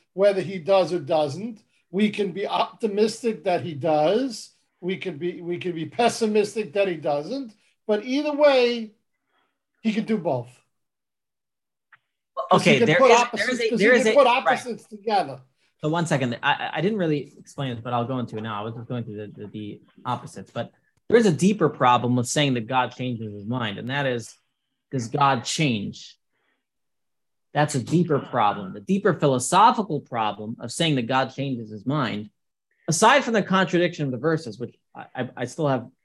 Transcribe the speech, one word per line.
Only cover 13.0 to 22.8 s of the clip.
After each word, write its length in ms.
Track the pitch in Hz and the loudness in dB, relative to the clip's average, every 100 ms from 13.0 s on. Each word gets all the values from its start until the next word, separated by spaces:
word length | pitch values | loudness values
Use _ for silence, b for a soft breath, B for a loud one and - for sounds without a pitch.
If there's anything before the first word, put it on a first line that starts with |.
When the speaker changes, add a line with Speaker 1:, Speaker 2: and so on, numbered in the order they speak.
| 262 | 6
Speaker 2:
is, 80 | 233 | 6
Speaker 1:
opposites, 260 | 233 214 226 | 4 -2 -2
Speaker 2:
there 40 | |
is 60 | 240 | -2
a, 100 | 226 | -2
Speaker 1:
'cause 80 | 226 | 2
Speaker 2:
there 140 | 214 | 4
Speaker 1:
he 60 | 247 | 6
Speaker 2:
is 60 | |
Speaker 1:
can 80 | 220 | 6
Speaker 2:
a, 40 | 269 | 6
Speaker 1:
put 80 | 254 | 6
Speaker 2:
right. 100 | 254 - | 4 2
Speaker 1:
opposites 380 | 240 254 208 - | 0 -4 -12 -14
together. 540 | 214 202 202 143 127 - _ _ _ | -10 -2 0 0 -8 -18 _ _ _
Speaker 2:
So 80 | 151 | -4
one 180 | 170 165 | -2 0
second, 320 | 143 127 117 | 0 -2 -2
I, 280 | 143 - - | -2 -2 -4
I 60 | 156 | -2
didn't 180 | 180 220 | -2 0
really 340 | 165 147 - - | 0 -2 -4 -16
explain 340 | - - 135 | -18 -8 -6
it, 100 | 113 | -6
but 100 | 120 | -4
I'll 120 | 120 | -2
go 140 | 120 131 | -2 -4
into 180 | 117 110 | -6 -8
it 60 | |
now. 180 | 113 104 | -8 -8
I 40 | |
was 100 | 110 | -8
just 140 | 117 117 | -10 -8
going 160 | 123 | -8
through 120 | 107 104 | -6 -10
the, 260 | 104 - | -12 -14
the, 40 | 101 | -14
the 320 | 107 104 - _ _ | -12 -12 -14 _ _
opposites, 460 | 127 120 - - 95 | -8 -8 -8 -16 -12
but 180 | 117 117 _ _ _ _ | -10 -10 _ _ _ _
there 100 | 233 | 6
is 80 | 214 | 6
a 60 | |
deeper 360 | 135 185 208 170 | 4 2 4 0
problem 460 | - 127 123 120 123 | 4 4 4 2 0
with 100 | 120 | 0
saying 280 | 151 143 | 0 0
that 120 | 123 107 | 0 -2
God 260 | 131 | -2